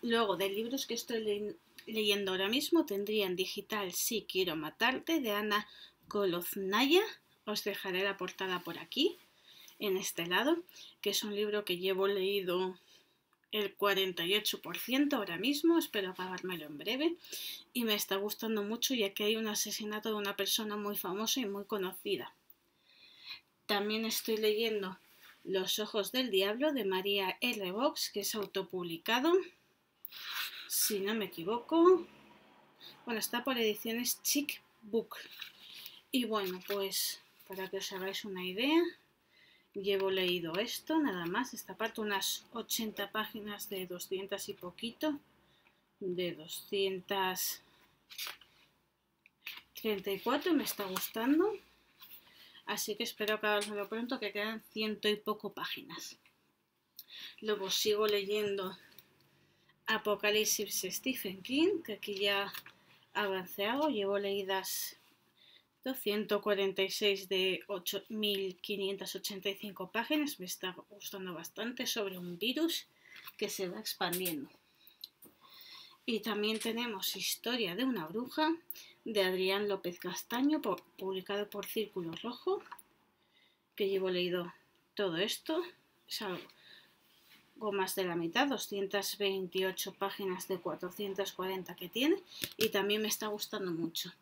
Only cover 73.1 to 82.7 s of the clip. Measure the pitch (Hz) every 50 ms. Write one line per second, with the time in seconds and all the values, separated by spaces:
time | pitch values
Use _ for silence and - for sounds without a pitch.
73.1 | - - - - - - 214 196 - - 196 180 185 214 214 - - - 196 175
74.1 | 170 180 185 175 165 147 135 - - - _ _ _ _ - - _ _ - -
75.1 | _ _ - - _ _ - - - - - - - - - - - _ _ -
76.1 | 233 208 202 226 208 208 208 214 220 220 - 226 226 233 240 240 214 190 - -
77.1 | - 196 185 - - - - 226 247 247 220 175 175 190 262 262 247 202 160 160
78.1 | 175 220 247 277 - - 311 311 330 330 - _ - - - - - _ _ 226
79.1 | 220 208 185 185 185 185 185 190 190 202 208 202 196 190 - 175 175 - - 180
80.1 | - - - _ 233 247 269 285 302 302 294 226 185 - - - _ - 190 190
81.1 | 190 190 180 - 202 202 208 202 - 202 190 - - 226 214 196 - 190 175 165
82.1 | 165 - - 226 254 - - 370 381 - - -